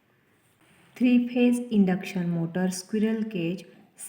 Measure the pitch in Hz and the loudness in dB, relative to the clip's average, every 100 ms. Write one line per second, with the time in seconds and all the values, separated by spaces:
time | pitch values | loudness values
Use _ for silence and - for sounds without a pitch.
0 | _ _ _ _ _ _ _ _ _ - | _ _ _ _ _ _ _ _ _ 0
1 | 247 247 240 247 247 240 247 208 185 180 | 4 4 2 2 2 2 0 2 4 2
2 | - 190 175 170 165 180 185 185 - 214 | -4 -4 -2 -2 -2 -2 -2 -4 -6 -2
3 | 220 220 214 180 165 185 - - - - | 0 -2 -4 -4 -4 -6 -10 -20 -20 -18